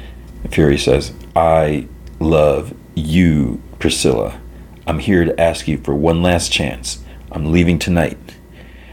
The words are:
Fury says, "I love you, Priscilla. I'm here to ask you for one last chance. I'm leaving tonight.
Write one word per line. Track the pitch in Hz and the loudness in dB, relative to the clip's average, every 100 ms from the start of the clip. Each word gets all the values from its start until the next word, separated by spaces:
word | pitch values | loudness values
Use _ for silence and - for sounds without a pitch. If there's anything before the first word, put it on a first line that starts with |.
| - - - - - | -18 -20 -20 -14 -4
Fury | - 76 69 | 2 4 4
says, | - 69 - - - | 2 0 0 -12 -4
"I | 82 82 80 76 76 - - - - | 0 2 4 2 -2 -6 -16 -20 -4
love | 78 78 76 69 - - - | 0 4 4 2 -4 -14 -12
you, | - 76 82 87 76 62 55 - - | -8 0 2 4 2 0 -4 -12 -4
Priscilla. | 78 - 73 58 50 - - - - - - | -2 0 0 0 -2 -8 -18 -20 -20 -10 -6
I'm | 80 | -4
here | 107 92 | 2 2
to | 82 - | 2 2
ask | 82 80 - | 0 0 -4
you | 71 | -4
for | - 71 | -4 0
one | 80 82 | 2 2
last | 90 87 - | 2 0 0
chance. | - 71 - - - - - - | -4 -4 -6 -12 -14 -16 -20 -14
I'm | 82 76 | -6 0
leaving | 85 85 85 | 2 4 2
tonight. | - 85 78 - - - - - - - - | 0 0 0 -4 -16 -20 -20 -20 -20 -20 -20